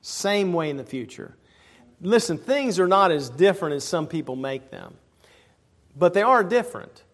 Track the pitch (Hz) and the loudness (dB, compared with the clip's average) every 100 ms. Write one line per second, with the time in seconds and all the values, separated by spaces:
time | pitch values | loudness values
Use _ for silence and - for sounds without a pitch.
0 | - - 202 202 196 170 156 139 123 135 | -12 -6 -2 0 0 0 -2 -6 -8 -10
1 | 110 - - - _ _ _ _ _ _ | -10 -14 -18 -18 _ _ _ _ _ _
2 | 175 226 226 156 - 277 269 180 185 190 | 2 2 2 -6 -2 -2 0 0 4 6
3 | 190 156 135 123 190 190 160 143 - 170 | 4 2 -4 2 2 4 -4 -6 -4 -4
4 | 156 165 147 131 135 135 131 - - - | -4 -6 -6 -8 -8 -10 -12 -18 -18 -20
5 | _ _ _ _ _ _ _ _ _ 139 | _ _ _ _ _ _ _ _ _ 2
6 | 175 180 220 254 185 240 226 - - - | 2 4 4 4 4 0 -2 -10 -18 -20
7 | _ | _